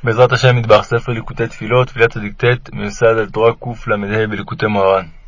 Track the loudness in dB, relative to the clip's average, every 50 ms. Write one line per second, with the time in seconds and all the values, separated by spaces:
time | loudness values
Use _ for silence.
0 | -2 -2 4 4 4 4 4 4 4 4 4 4 4 4 4 4 4 0 -2 -2
1 | -2 -4 -6 -6 -8 -10 -6 -6 -6 -6 -6 -10 -4 0 2 2 2 0 2 2
2 | 2 2 2 -4 -8 -8 -6 -2 0 0 0 0 -4 -12 -10 -10 -8 -8 -4 2
3 | 2 2 4 2 -2 -4 -2 2 2 2 0 0 -10 -12 -12 -10 -4 -4 -4 -4
4 | -2 -4 -2 -2 -2 -2 -4 -8 -8 -10 -6 -4 -2 -2 0 2 2 4 2 2
5 | 0 -4 -16 -20 -20